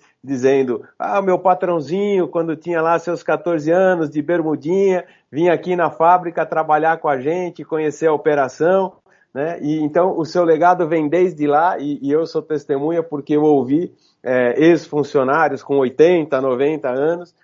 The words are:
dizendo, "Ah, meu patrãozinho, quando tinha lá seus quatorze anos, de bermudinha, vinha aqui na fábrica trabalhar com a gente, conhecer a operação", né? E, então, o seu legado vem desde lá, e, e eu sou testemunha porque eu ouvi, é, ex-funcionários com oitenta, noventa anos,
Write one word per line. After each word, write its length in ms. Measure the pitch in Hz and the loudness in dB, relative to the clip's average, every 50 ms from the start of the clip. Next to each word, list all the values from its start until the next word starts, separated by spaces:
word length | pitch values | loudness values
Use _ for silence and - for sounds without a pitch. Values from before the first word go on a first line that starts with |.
| _ _ _ _ - | _ _ _ _ -10
dizendo, 640 | 131 139 123 127 131 139 139 131 123 117 104 - - _ | -8 -4 0 2 2 2 2 2 0 -4 -6 -8 -14 _
"Ah, 240 | - - 196 202 202 | -8 -6 -4 -2 -2
meu 160 | 190 190 180 | 0 0 -2
patrãozinho, 920 | 180 180 190 180 180 190 180 175 165 139 131 175 196 202 208 202 185 170 - | 0 2 0 0 0 0 -2 -2 -4 -4 -4 -4 -4 -2 0 0 0 0 -2
quando 260 | - 170 165 165 156 | -2 -4 -4 -4 -6
tinha 260 | 151 - 170 175 160 | -6 -6 -4 -2 -2
lá 160 | 160 165 170 160 | 0 0 0 0
seus 220 | 165 175 170 - | -2 -4 -6 -4
quatorze 480 | - - 156 151 151 175 170 156 147 156 | -2 -2 -2 -2 -2 -2 -4 -2 0 2
anos, 380 | 170 185 190 185 185 170 156 147 | 2 4 4 2 2 0 -2 -4
de 120 | 147 151 | -4 -4
bermudinha, 840 | 143 143 175 170 156 156 151 135 131 151 185 196 196 190 185 175 175 - _ _ _ _ | -2 -2 -2 -2 0 -2 -4 -4 -2 -2 0 2 2 2 0 0 -4 -8 _ _ _ _
vinha 240 | 123 147 170 180 165 | -4 0 0 2 0
aqui 220 | 147 165 180 180 | 0 -2 -4 -2
na 160 | 175 165 151 | 0 -2 -2
fábrica 540 | - - 160 170 180 180 170 170 165 175 156 | 0 2 4 4 4 4 2 -2 -4 -4 -4
trabalhar 540 | - 170 160 156 151 151 151 156 160 165 165 | -2 -2 -2 0 0 0 2 2 0 0 0
com 100 | - 156 | -2 -2
a 100 | 139 131 | -2 -2
gente, 460 | 123 151 165 185 180 170 170 - 147 | -2 -4 -4 -4 -4 -8 -10 -12 -10
conhecer 420 | - 160 156 156 151 143 - 160 | -6 -4 -2 -2 -4 -2 0 0
a 60 | 160 151 | 0 0
operação", 840 | 143 - 160 147 147 135 127 - - 151 175 190 190 190 180 - _ _ _ _ _ _ _ - | 2 2 0 2 2 0 -2 -2 0 0 2 2 2 0 -2 -6 _ _ _ _ _ _ _ -8
né? 260 | 131 147 165 170 - | -6 -6 -6 -6 -6
E, 180 | - 147 156 156 | -4 -4 -2 -2
então, 380 | 151 143 147 175 175 190 170 | -2 0 2 2 2 2 0
o 80 | 165 156 | -4 -6
seu 180 | 147 - 180 175 | -2 -2 0 2
legado 440 | 165 160 147 170 175 180 170 175 | 2 2 4 4 4 4 2 0
vem 200 | 151 170 160 151 | 0 0 -2 0
desde 400 | 147 156 180 180 185 160 147 147 | 0 2 2 2 0 0 -2 -2
lá, 320 | 143 143 151 170 185 185 - | 0 2 2 2 0 0 -4
e, 180 | 139 147 143 123 | -6 -6 -6 -6
e 100 | 131 139 | -2 -2
eu 140 | 147 156 165 | 0 0 -2
sou 140 | 156 - 160 | -2 -4 -6
testemunha 600 | 147 - 156 143 - - 143 135 143 156 170 165 | -6 -4 -6 -6 -4 -4 -4 -2 -2 -2 -2 -2
porque 320 | 160 165 151 143 139 - 147 | -4 -4 -8 -8 -4 -2 0
eu 100 | 147 151 | 2 4
ouvi, 500 | 151 147 135 123 123 143 160 180 185 - _ _ _ _ _ | 4 4 4 2 0 0 -2 -2 -4 -10 _ _ _ _ _
é, 400 | - 123 127 127 123 120 120 147 | -4 -2 0 2 2 2 2 4
ex-funcionários 1000 | 156 170 170 156 - - 147 147 139 139 - 143 131 127 147 165 160 143 135 127 - | 4 4 4 4 0 -4 -4 -4 -2 0 0 0 0 2 2 2 2 0 -2 -4 -4
com 140 | - 139 | -2 0
oitenta, 640 | 139 135 123 127 - 156 175 180 170 151 156 143 131 | 0 0 0 4 4 6 6 6 4 2 0 -2 -2
noventa 480 | 131 135 127 123 139 147 156 147 143 131 | 0 0 0 0 0 0 -2 -2 -4 -4
anos, 440 | 123 135 143 160 170 175 175 - _ _ | -2 -2 -2 -2 -2 -4 -8 -14 _ _